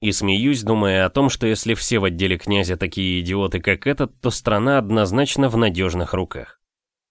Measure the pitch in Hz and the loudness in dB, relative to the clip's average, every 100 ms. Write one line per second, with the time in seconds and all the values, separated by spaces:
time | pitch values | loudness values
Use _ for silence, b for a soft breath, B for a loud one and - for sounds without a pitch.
0 | 107 92 101 98 131 135 107 110 101 95 | -2 0 2 2 2 0 0 2 2 2
1 | 92 139 139 - 113 107 117 113 - 113 | 2 2 0 2 0 0 0 -2 0 0
2 | 95 85 95 90 - 101 87 90 90 - | 0 0 0 0 0 0 0 -2 -4 -2
3 | 95 90 87 98 95 90 101 92 139 143 | -2 -2 -2 -2 -2 -2 -2 -2 -2 -2
4 | 135 - 127 - - 104 123 139 101 110 | -4 -4 -4 -2 0 0 2 2 2 2
5 | 98 110 143 - 135 113 110 87 90 87 | 2 0 0 0 0 2 0 0 -2 -2
6 | 85 92 90 - - - _ _ _ _ | -2 -4 -4 -8 -16 -20 _ _ _ _
7 | _ | _